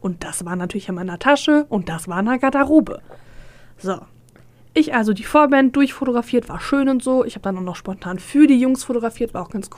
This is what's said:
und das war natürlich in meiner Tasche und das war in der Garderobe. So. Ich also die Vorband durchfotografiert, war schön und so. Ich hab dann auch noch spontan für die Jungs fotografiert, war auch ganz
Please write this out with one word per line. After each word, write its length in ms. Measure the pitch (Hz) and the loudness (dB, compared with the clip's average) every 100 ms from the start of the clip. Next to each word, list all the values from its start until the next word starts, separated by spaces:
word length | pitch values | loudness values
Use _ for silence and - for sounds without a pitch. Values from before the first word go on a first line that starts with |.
und 220 | 190 170 | -8 -6
das 220 | 190 - 175 | -10 -10 -8
war 100 | 180 | -6
natürlich 340 | 180 196 - | -6 -8 -8
in 60 | 180 | -8
meiner 240 | 185 175 | -8 -2
Tasche 460 | 262 285 - 294 294 | 2 2 4 2 2
und 200 | 208 175 | -2 -4
das 180 | 165 185 | -8 -6
war 120 | 180 | -2
in 60 | 214 | 0
der 120 | 254 | 0
Garderobe. 640 | 269 277 277 302 - - - - - - - - - - | 0 2 4 4 2 -4 -14 -20 -20 -20 -20 -20 -20 -10
So. 200 | 185 180 - - _ - - _ - | -6 -6 -10 -20 _ -20 -20 _ -4
Ich 200 | 320 302 | 0 0
also 200 | 240 214 | 0 0
die 100 | 208 | -2
Vorband 520 | - 302 294 269 262 277 | 0 4 6 6 4 4
durchfotografiert, 720 | 277 - 269 240 - 247 - | 0 0 -2 -2 0 -2 -2
war 100 | - | -8
schön 280 | - 277 269 | -2 0 2
und 140 | 254 | 0
so. 240 | 254 262 233 | 2 0 0
Ich 80 | 208 | -4
hab 60 | |
dann 160 | 196 185 | -6 -6
auch 40 | |
noch 140 | 180 170 | -6 -8
spontan 440 | - 190 180 180 | -10 -10 -8 -10
für 260 | - 285 294 | -2 4 6
die 140 | 247 | 6
Jungs 240 | 254 262 | 4 0
fotografiert, 500 | - 240 226 - 233 | -4 -4 -4 -4 -6
war 80 | 202 | -6
auch 80 | 170 | -8
ganz 220 | 202 - | -10 -10